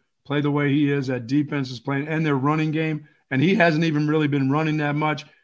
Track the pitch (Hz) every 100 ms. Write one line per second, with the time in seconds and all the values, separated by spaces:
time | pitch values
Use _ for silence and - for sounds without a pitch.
0 | _ _ - 147 147 143 143 139 143 143
1 | 131 127 113 143 147 147 127 123 - 139
2 | 151 160 156 139 139 156 156 151 156 151
3 | - _ - 131 156 190 170 151 165 151
4 | 151 156 151 143 135 147 160 156 147 147
5 | 151 143 - _